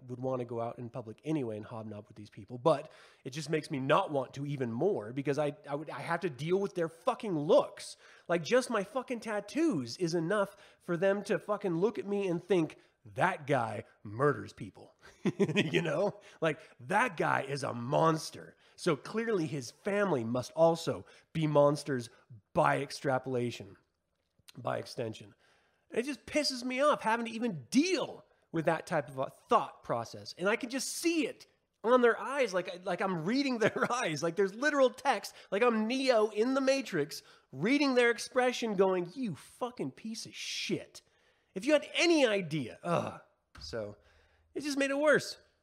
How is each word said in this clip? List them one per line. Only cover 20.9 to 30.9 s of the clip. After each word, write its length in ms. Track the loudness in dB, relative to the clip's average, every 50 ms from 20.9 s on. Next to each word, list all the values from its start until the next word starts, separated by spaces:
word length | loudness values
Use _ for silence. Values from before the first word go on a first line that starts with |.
| -4 -4 -6 -14 -20 -20 _ _ -4
be 120 | -2 0
monsters 640 | 4 6 6 6 6 6 2 -2 -4 -4 -4 -4 -6 -12 _ _ -20 -20 -20 _ _ 0
by 280 | 2 4 4 4 2
extrapolation, 960 | -2 -6 -8 -4 0 0 0 0 0 -2 -2 -2 -2 -2 -4 -6 -12 -16 -18 -20 _ _ _ _ _ _ _ _ _ _ _ _ _ -20 -16 -10
by 200 | -6 -4 -4 -4
extension. 580 | -6 -8 -8 -8 -6 -6 -8 -10 -14 -20 -20 _ _ _ _ _ _ _ _ _ _ _
And 80 | -6 -6
it 60 | -4
just 200 | -4 -6 -10 _
pisses 380 | -4 -2 0 0 0 -2 -4 -6
me 180 | -4 -2 0
off 200 | 2 2 2 2
having 260 | 0 0 -2 -2 -2 -4
to 40 |
even 340 | -6 -4 -4 -4 -4 -6 -6 0
deal 560 | 4 4 4 4 2 0 -2 -4 -8 -12 -18 _ _ _ _ _
with 140 | -6 -2 0
that 220 | 2 0 0 0 -2
type 220 | -2 -2 -2 -2
of 100 | -4 -6
a 120 | -6 -6 -6 -10 _ 2
thought 340 | 2 2 2 0 -8 -10 -6
process. 500 | -4 -4 -4 -4 -6 -10 -14 -14 -14 -10 -4
And 120 | 0 0
I 60 | 0
can 140 | 0 -2 -4
just 280 | -6 -4 -4 -6